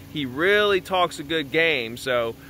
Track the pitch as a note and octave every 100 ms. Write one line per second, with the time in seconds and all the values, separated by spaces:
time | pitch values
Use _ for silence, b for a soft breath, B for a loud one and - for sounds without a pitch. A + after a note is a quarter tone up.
0 | B D#3 C3+ B2+ F3 G#3 G#3 G3 F#3 F#3
1 | F3 - D3 D#3+ C#3 D#3 E3 C#3+ A2+ B2
2 | C3 B2 A#2 A#2 B